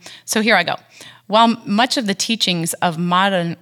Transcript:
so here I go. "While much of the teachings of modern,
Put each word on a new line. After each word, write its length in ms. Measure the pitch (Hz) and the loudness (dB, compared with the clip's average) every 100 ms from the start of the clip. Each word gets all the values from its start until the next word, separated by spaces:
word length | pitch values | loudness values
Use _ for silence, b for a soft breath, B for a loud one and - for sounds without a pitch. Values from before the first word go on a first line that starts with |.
| B B B | B B B
so 160 | 220 | -2
here 140 | 220 196 | 2 2
I 80 | |
go. 120 | 156 - _ B B B - | 0 -6 _ B B B 0
"While 340 | 208 233 226 | 4 4 2
much 320 | - 208 254 294 | -2 0 0 0
of 120 | 208 | -2
the 80 | 196 | -2
teachings 580 | - 226 - 175 165 - | -2 -2 -2 -2 -4 -2
of 160 | 185 165 | -4 -2
modern, 580 | 175 180 196 190 170 - | 0 2 2 0 -4 -6